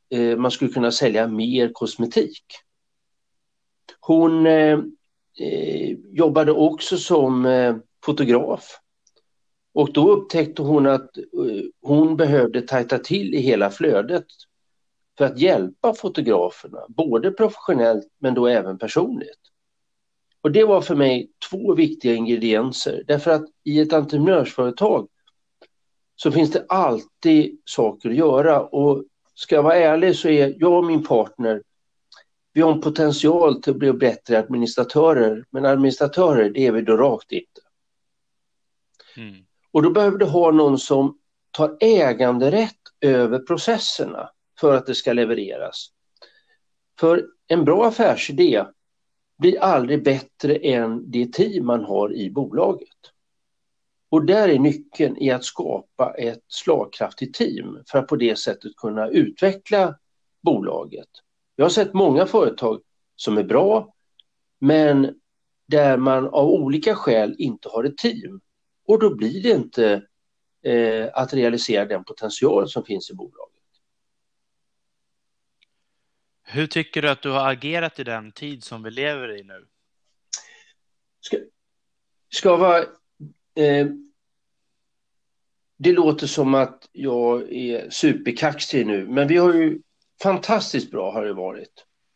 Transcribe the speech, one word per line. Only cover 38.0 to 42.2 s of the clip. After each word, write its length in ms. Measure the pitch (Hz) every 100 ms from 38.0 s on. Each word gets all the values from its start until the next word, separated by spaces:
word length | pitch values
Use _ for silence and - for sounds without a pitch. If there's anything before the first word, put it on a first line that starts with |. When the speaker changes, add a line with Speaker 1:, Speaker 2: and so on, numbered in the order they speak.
| _ _ _ _ _ _ _ _ _ _ _ -
Speaker 2:
Mm. 280 | 110 95 _ _ _
Speaker 1:
Och 120 | 156
då 60 | 156
behöver 280 | 175 202 196
du 80 | 196
ha 260 | 170 165
någon 280 | 156 147 135
som 400 | - 135 139 - _ _ _
tar 260 | - 151 151
äganderätt 1000 | 220 214 143 110